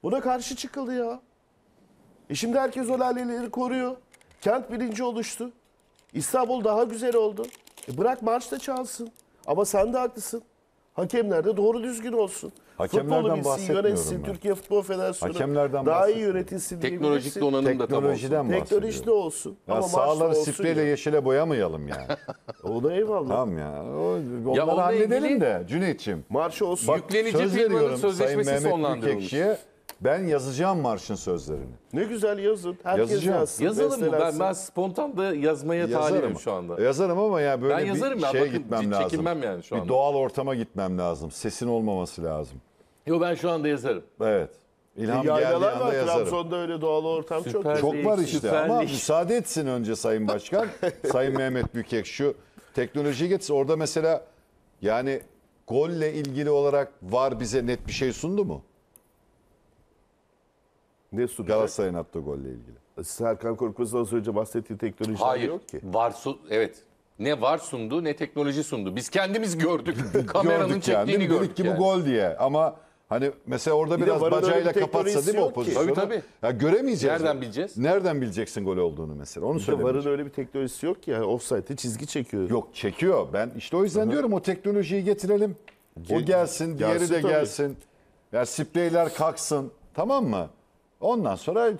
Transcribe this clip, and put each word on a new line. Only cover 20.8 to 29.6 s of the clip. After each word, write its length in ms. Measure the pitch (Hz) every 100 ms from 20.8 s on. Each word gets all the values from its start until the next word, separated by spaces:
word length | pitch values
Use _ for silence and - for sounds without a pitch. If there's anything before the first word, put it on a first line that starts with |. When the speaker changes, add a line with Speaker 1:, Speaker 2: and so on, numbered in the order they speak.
Speaker 1:
ya. 80 | 147
Speaker 2:
yeşile 360 | 143 151 151
boyamayalım 640 | 131 135 165 135 92 80 71
yani. 180 | 69 65 147 - 110 - -
Speaker 1:
<laughs> 0 |
O 180 | 92 113
da 100 | 135
eyvallah. 340 | 180 214 208 139
Speaker 2:
Tamam 300 | 113 123 80
ya. 260 | 76 73
O, 140 | 98 143 170
onları 420 | 180 135 120 117 131
Speaker 3:
Ya 80 | 156
onunla 180 | 165
Speaker 2:
halledelim 400 | 180 185 214 247
Speaker 3:
ilgili 160 | 302 277
Speaker 2:
de 220 | 143 95 87
Cüneyt'ciğim. 560 | 143 185 139 - 87 67
Speaker 1:
Marş 340 | 127 165 -
olsun. 260 | 196 175 -
Speaker 2:
Bak, 80 | 151
Speaker 3:
Yüklenecek 420 | - 202 226 160
Speaker 2:
söz 120 | 190
Speaker 3:
firmanın 220 | 190 226
Speaker 2:
veriyorum 220 | 196 139 131
Speaker 3:
sözleşmesi 480 | 202 190 135 143
Speaker 2:
Sayın 180 | 139 139
Mehmet 80 | 147
Speaker 3:
sonlandırılmış. 340 | 175 147 123 110
Speaker 2:
Büyükekşi'ye. 460 | 104 95 135 190 208